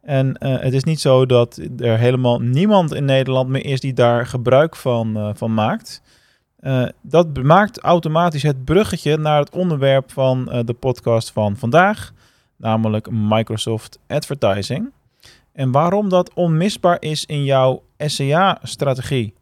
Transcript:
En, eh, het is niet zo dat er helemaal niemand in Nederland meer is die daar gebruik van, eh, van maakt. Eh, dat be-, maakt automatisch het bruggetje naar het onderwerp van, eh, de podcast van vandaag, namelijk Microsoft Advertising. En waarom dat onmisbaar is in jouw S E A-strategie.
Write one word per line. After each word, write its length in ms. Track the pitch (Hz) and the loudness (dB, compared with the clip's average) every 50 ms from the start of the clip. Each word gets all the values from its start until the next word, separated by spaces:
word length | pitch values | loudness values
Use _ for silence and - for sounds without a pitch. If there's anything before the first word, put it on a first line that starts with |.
En, 360 | _ - 139 135 135 135 131 | _ -2 0 0 0 0 -2
eh, 220 | - - 139 131 - | -4 -4 -4 -4 -2
het 140 | - 127 123 | -2 0 0
is 100 | 135 131 | 0 0
niet 160 | 160 160 147 | 0 -2 0
zo 260 | - 143 131 131 131 | 2 4 4 4 4
dat 340 | 127 127 120 120 - - - 156 160 127 | 4 4 4 4 2 -4 -12 -12 -12 -8
er 200 | 120 123 117 113 | -4 0 0 2
helemaal 420 | 110 120 123 131 127 127 123 120 120 | 2 2 2 2 2 2 0 0 0
niemand 540 | 117 120 127 143 185 214 214 196 175 151 151 | 0 -2 0 2 2 4 4 2 2 0 -2
in 120 | - 143 | -2 0
Nederland 440 | 139 135 135 131 131 131 127 131 127 | 2 2 2 2 2 0 0 0 0
meer 160 | 131 135 - | -2 -4 -2
is 140 | - 135 131 | -4 -4 -4
die 140 | - 139 127 | -4 -4 0
daar 320 | 131 120 120 120 120 120 | 2 4 4 4 2 -2
gebruik 500 | - - 131 117 120 123 135 156 165 - | -4 -6 -4 0 4 4 4 4 2 -2
van, 420 | - - 131 120 117 113 110 107 | -6 -4 -2 -2 -2 -2 -2 -4
eh, 120 | 107 104 104 101 | -4 -4 -6 -6
van 200 | - - 113 113 | -6 -4 -2 0
maakt. 480 | 110 107 117 190 226 - - - - _ _ _ _ _ _ _ _ _ _ _ _ | 0 0 -2 -2 -6 -10 -16 -20 -20 _ _ _ _ _ _ _ _ _ _ _ _
Eh, 260 | - 139 131 127 123 - - _ | -6 -2 -2 -2 -2 -4 -6 _
dat 320 | _ - 143 160 175 160 143 | _ 0 2 2 2 2 -2
be-, 100 | 131 127 | -2 4
maakt 360 | 143 165 190 214 202 - - | 4 6 6 4 2 -4 -6
automatisch 640 | - 143 175 175 165 165 156 160 175 175 151 147 131 | 0 0 0 2 0 0 0 2 0 0 -2 -2 -2
het 220 | 151 139 131 127 | -2 -2 -2 -4
bruggetje 520 | 127 156 190 220 196 185 160 - 147 151 | 0 2 2 2 0 -4 -4 -2 -2 -2
naar 220 | 156 151 151 151 147 | 0 0 2 2 2
het 100 | 143 - | 0 -2
onderwerp 600 | - 170 185 180 160 139 135 135 135 135 135 - | -4 -4 -2 -2 -2 0 2 2 2 2 0 -4
van, 400 | - 139 131 131 127 127 127 - | -4 -2 0 0 0 0 -4 -4
eh, 80 | - 123 120 | -4 -4 -4
de 80 | 113 120 | -4 -6
podcast 580 | - - 131 123 - - 120 117 113 - - | -4 -4 -4 -4 -2 -2 0 0 0 -2 -4
van 260 | - - 107 104 101 | -4 -2 -2 -2 -2
vandaag, 560 | - - 117 123 160 185 202 214 - - - - _ _ _ _ _ _ _ _ | -4 -4 0 2 4 2 2 0 -4 -10 -18 -20 _ _ _ _ _ _ _ _
namelijk 500 | _ - 113 110 113 113 110 107 110 - - | _ -4 -2 0 0 0 0 -2 -4 -4 -4
Microsoft 880 | 113 110 107 104 107 113 113 - 113 107 - 113 113 113 - - - _ _ | -4 -2 0 2 0 0 0 -2 -6 -6 -4 -6 -6 -6 -8 -14 -20 _ _
Advertising. 840 | _ - 151 - - 151 143 - 104 98 104 98 - 120 160 226 277 _ _ _ _ _ _ _ - - _ _ _ _ | _ -6 -6 -6 -6 -6 -2 0 0 0 0 -4 -6 -6 -6 -6 -10 _ _ _ _ _ _ _ -20 -20 _ _ _ _
En 180 | - 135 131 | -4 -4 0
waarom 380 | 123 139 160 175 185 208 214 196 | 0 2 2 2 0 0 0 2
dat 240 | 180 180 175 - _ | 0 0 0 0 _
onmisbaar 640 | - 175 170 160 156 175 208 - - - 175 175 - | -2 0 0 2 2 0 -2 -2 0 0 0 0 0
is 260 | - 156 156 147 - | -2 -6 -6 -6 -6
in 180 | _ 151 147 143 | _ -4 -4 0
jouw 400 | 135 135 131 131 131 127 - _ _ _ | 2 2 2 2 2 0 -2 _ _ _
S 220 | _ 147 147 143 - | _ -6 -6 -4 -4
E 140 | 139 135 143 | -2 0 2
A-strategie. 1000 | 170 196 196 170 - - 120 - - 143 139 131 131 123 - 147 127 110 101 _ _ | 2 2 2 0 -2 -8 -16 -8 -4 -2 -2 -2 -4 -4 -4 -4 -4 -4 -6 _ _